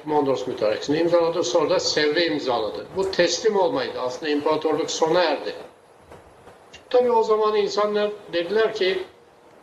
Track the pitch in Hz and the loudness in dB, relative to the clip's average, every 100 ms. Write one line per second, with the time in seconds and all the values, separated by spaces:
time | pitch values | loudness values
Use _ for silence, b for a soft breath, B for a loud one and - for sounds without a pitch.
0 | 151 151 139 127 - 113 107 107 - 156 | -2 0 2 0 -2 -2 0 0 0 0
1 | 170 170 165 175 160 175 151 185 - 160 | 2 2 2 0 0 2 2 2 0 0
2 | 151 160 165 151 123 117 107 101 - 185 | 2 2 0 0 -2 -2 -2 -6 -8 -4
3 | 190 - 170 - 220 202 175 139 117 120 | -2 2 0 2 0 2 2 0 -4 -4
4 | 127 - 156 147 151 151 156 151 151 - | -6 -6 -2 0 0 0 0 0 -2 0
5 | 160 175 165 131 - - - - _ - | 2 4 2 0 -4 -12 -14 -20 _ -20
6 | - - - - - - - - - 247 | -20 -20 -20 -20 -20 -20 -20 -20 0 2
7 | 247 226 214 214 214 214 196 208 208 208 | 4 4 2 2 2 0 0 0 0 0
8 | 208 208 - 170 170 214 214 - 185 185 | -2 -4 -6 -4 -2 0 0 0 -2 -2
9 | - - _ _ - - | -6 -14 _ _ -20 -20